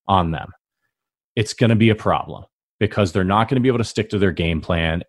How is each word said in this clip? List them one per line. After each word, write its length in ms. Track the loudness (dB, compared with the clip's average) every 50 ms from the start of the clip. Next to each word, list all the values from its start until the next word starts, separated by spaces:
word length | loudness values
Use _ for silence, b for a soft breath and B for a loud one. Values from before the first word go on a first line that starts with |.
| _
on 260 | 0 2 2 2 0 -2
them, 160 | -6 -8 -12 -16 _ _ _ _ _ _ _ _ _ _ _ _ _ _ _ -4
it's 200 | -4 -4 -4 -2
gonna 220 | 0 2 2 4
be 140 | 4 4 4
a 40 | 2
problem, 500 | 2 0 0 0 0 -2 -6 -12 -16 -16 -20 _ _ _ _ _ -4
because 340 | -4 -2 0 0 -2 0 0
they're 120 | 0 0
not 240 | 2 2 2 2 0
gonna 120 | 0 0
be 80 | 0 2
able 100 | 0 0
to 60 | -2
stick 260 | -4 -4 -4 -4 -4
to 80 | -2 0
their 140 | 0 0 0
game 280 | 0 -2 -2 -2 -2
plan. 420 | -2 -2 -2 0 0 0 -2 -4 -4